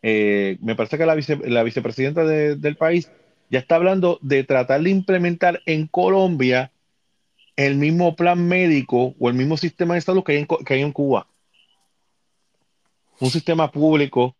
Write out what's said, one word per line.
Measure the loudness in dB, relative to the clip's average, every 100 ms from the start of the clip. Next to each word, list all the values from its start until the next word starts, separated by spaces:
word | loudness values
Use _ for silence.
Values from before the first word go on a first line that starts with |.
eh, | 0 2 2 2 -2 -4
me | -6 -4
parece | -4 0
que | 0
la | 0
vice-, | -2 -4 -2
la | 0
vicepresidenta | 0 -2 -8 -4 -4 0
de, | 0 0 -2 -2
del | -4 -2
país | 0 0 -4 _ _ _ _
ya | -6
está | 0 2
hablando | 2 2 0 -2
de | 0 -2
tratar | 2 0 2 0
de | 2
implementar | 0 0 0 0 0 0 0 -4
en | -4 -2
Colombia | 0 2 2 2 0 0 0 -2 _ _ _ _ _ _ _ _ -2
el | 0 2
mismo | 0 2 0 0
plan | 0 2 0
médico | 2 2 0 0 0 0 0
o | -2
el | 0
mismo | -2 -2
sistema | -4 -4 -2 -2
de |
salud | 0 -2
que | 0
hay | -2
en | -2
Co-, | -4
que | -2 -2
hay |
en | -2
Cuba. | -2 0 0 -2 _ _ _ _ _ _ _ _ _ _ _ _ _ _ _ _ _ _ _
Un | -2
sistema | -2 -2 0 0
público | 2 4 4 2 0 -2 -2